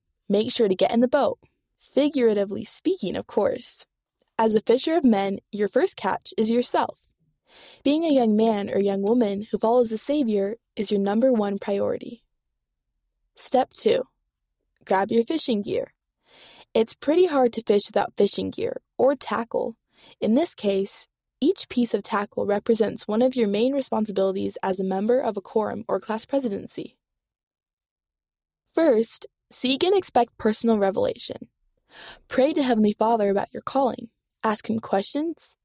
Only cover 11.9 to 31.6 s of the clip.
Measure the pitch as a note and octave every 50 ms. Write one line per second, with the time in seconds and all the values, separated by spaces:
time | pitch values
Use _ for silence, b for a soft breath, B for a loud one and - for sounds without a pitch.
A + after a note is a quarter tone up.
11.9 | - - - - A#3+ - _ _ _ _ _ _ _ _ _ _ _ _ _ _
12.9 | _ _ _ _ _ _ _ _ _ - - - - B3 C4+ - - - - A3
13.9 | - - - - _ _ _ _ _ _ _ _ _ _ _ _ _ _ _ -
14.9 | G3+ F#3+ G3 G#3+ A3+ A3+ A#3 - E4 D4+ - - A3+ G#3 G3+ A3+ - - - -
15.9 | _ _ _ _ _ B B B B B B B B B B B _ A3+ A3+ -
16.9 | - - - C#4 D#4 F4+ F#4 F4 D4 C4+ B3+ A#3 A#3 A#3 - - G#3 G#3 - -
17.9 | - G3+ - - - - G3+ G3+ - - F#3+ F#3+ - - - - - - - _
18.9 | _ - A#3 C4+ C#4+ C4 - - G#3 G#3+ A#3 - - - - A3+ A3+ _ _ b
19.9 | b b b b b b - G#3 A3 C#4 E4+ E4+ - - - G3+ G3 F#3+ G3 -
20.9 | - - - - _ _ _ _ _ _ B3+ D#4 G4 - - - - B3 A#3+ -
21.9 | - G3+ G3+ - - G3+ G#3 - - - G#3 G3+ G3+ G3 - - A3+ A3 A3 G3+
22.9 | G3 - - - G#3 A3+ B3 C4 B3+ B3+ A3+ G3+ G3+ G#3 A#3 C4 C#4 C#4 C4 -
23.9 | A3+ A3 G#3+ G#3 F#3+ F#3+ F#3+ F#3+ F#3 G3 G3+ G3 G3 - - G3 F#3+ G3 F#3+ F#3+
24.9 | F#3+ F#3+ G#3 A3 A#3+ C4 - A3+ G#3 G3+ - - - A3+ G#3 G#3 - G3+ - -
25.9 | G3 F#3+ - - G#3+ A3 - - C#4 C#4 C4 A3+ G3 - - - - - D#3+ -
26.9 | _ _ _ _ _ _ _ _ _ _ _ _ _ _ _ _ _ _ _ _
27.9 | _ _ _ _ _ _ _ _ _ _ _ _ _ _ _ _ - E4 E4 D#4
28.9 | A#3 G#3+ A3+ - - - - - _ _ _ _ - - - B3 C#4 C4 F4 F4+
29.9 | G4+ G4 F4+ - - B3+ A#3+ - _ - - A3 A3 - - A#3 A3+ G#3 G3 G3
30.9 | F#3+ G3+ G3+ - - - - - - - - - _ _